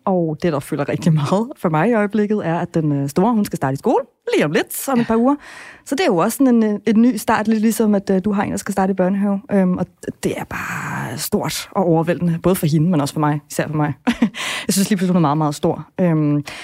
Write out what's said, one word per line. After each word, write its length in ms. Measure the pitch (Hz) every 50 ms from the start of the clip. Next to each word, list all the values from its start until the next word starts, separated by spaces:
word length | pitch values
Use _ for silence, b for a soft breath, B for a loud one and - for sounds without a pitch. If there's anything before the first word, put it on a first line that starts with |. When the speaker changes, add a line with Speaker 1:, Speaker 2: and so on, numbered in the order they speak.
| -
Speaker 1:
og 320 | 208 190 180 170 160 160 - -
det, 100 | 175 151
der 60 | 139
fylder 300 | - - 156 139 143 -
rigtig 240 | - - - 175 156
meget 340 | 151 143 131 185 202 233 262 311 _
for 120 | - 180
mig 200 | 156 151 170 233
i 40 | 247
øjeblikket, 480 | 214 208 202 208 214 208 202 214 208 - 165
er, 80 | 160 170
at 140 | 175 - -
den, 180 | 165 156 151
øh, 180 | 143 139 139 143
store, 240 | - 180 185 233 240
hun 120 | 214 208
skal 120 | - - -
starte 160 | - 135 135
i 40 | 135
skole 260 | - 220 311 480 554 - _ _ - 480 480
lige 100 | 359 185
om 60 | 147
lidt, 340 | 160 247 370 - - - - -
om 120 | 269 233
et 40 | 233
Speaker 2:
Ja. 40 | -
Speaker 1:
par 80 | 220 226
uger. 180 | 233 262 294 294 B B B B B B B B B
Så 100 | - 294
det 60 | 269
er 40 | 381 302
jo 100 | 202 165
også 200 | 170 226 - -
sådan 180 | 277 254 240
en, 80 | 226 220
øh, 160 | 214 208 202 - 233
en 140 | 214 220
ny 140 | 233 254 247
start, 320 | 220 - - 226 - 214 214
lidt 140 | 226 220
ligesom 340 | 208 226 214 - 226 214 208
at, 140 | 196 196 -
øh, 120 | 196 185 180
du 60 | 214
har 120 | 196 202 -
en, 80 | -
der 60 | - 202
skal 140 | - -
starte 200 | 196 - 190 190
i 20 | 202
børnehave. 460 | 185 180 180 196 196 202 202 202 196 - -
Øhm, 260 | 190 196 190 180 180 -
og 80 | 185 - _ _ - - - - -
det 100 | - - -
er 40 | -
bare 760 | - - - - - - - - - 127 131 139 135 - 147
stort 520 | - - - 202 127 151 - - - -
og 140 | - 202 185
overvældende, 540 | 175 160 160 160 165 175 - 175 175 165 170 -
både 120 | 170 190
for 100 | - - 151
hende, 220 | 151 160 151 180
men 120 | 180 147
også 120 | 139 143 -
for 60 | 156
mig, 200 | 151 151 151 147 - -
især 160 | - - 151 -
for 80 | 151
mig. 180 | 156 147 147 143 - - 247
<laughs> 600 | 233 - 240 190 - - - - - - - -
Jeg 60 | 160
synes 160 | 190 196 -
lige 80 | 214 175
pludselig, 160 | 190 180 180
hun 20 |
er 120 | 180 165 139
meget, 100 | 147 156
meget 180 | 156 147 147
stor. 320 | - - 165 156 - 151 - - -
Øhm, 420 | 185 175 160 156 151 147 147 147 143 B B B